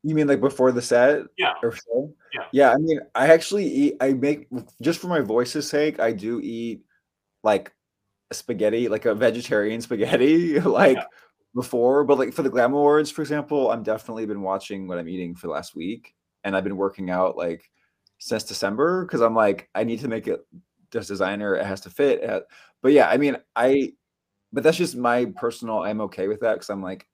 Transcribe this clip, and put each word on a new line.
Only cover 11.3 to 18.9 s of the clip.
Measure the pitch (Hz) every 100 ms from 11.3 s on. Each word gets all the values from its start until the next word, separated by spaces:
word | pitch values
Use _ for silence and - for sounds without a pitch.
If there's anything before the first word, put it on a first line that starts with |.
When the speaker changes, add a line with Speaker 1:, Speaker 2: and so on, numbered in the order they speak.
| _ _
Speaker 1:
before. | 123 120 123 120 139
But, | 147 135
like, | 123
for | -
the | 135
Glam | 120 123
Awards, | 143 147 151 151
for | -
example, | 147 147 139 147 123
I'm | 117
definitely | 110 110 - 110 107
been | 101
watching | 95 95 - 98 95
what | 87
I'm | 82
eating | 92 87 87
for | 87
the |
last | 73 92 73
week. | 87 117 - _ _ _
And | 101 95
I've |
been | 95 95
working | 98 - 92
out, | 90 92 -
like, | 85 85 _ _ _ _ _ _
since | - 110
December, | - - 98 107 160